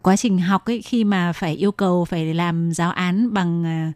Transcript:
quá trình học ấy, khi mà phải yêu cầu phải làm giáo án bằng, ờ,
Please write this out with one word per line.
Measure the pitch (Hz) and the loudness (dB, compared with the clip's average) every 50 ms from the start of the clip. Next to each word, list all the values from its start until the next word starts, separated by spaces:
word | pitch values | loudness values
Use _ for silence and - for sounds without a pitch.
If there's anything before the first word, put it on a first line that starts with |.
| - | 2
quá | 185 190 | 2 2
trình | 202 - 240 190 180 | 4 4 2 2 2
học | 175 175 196 185 - | 2 2 0 0 0
ấy, | - 240 233 - | -2 -4 -4 -4
khi | - - 233 220 | -2 -2 0 2
mà | 202 202 190 175 175 165 | 2 2 2 0 0 -2
phải | - 196 165 151 | -2 -4 -4 -2
yêu | - 190 202 196 | -2 -2 -2 0
cầu | - 196 185 180 180 170 | 0 0 2 2 2 0
phải | 165 - 170 160 160 160 | 0 -2 -2 -2 -2 0
làm | 170 175 175 170 165 170 170 165 | 0 0 0 0 0 0 -2 0
giáo | 156 170 175 | 0 -2 -2
án | - - 180 180 180 196 233 240 214 | 0 0 0 0 0 0 0 0 0
bằng, | 196 185 175 170 170 170 | 0 0 0 0 0 -2
ờ, | 165 160 160 160 160 156 | -2 -2 -2 -4 -4 -6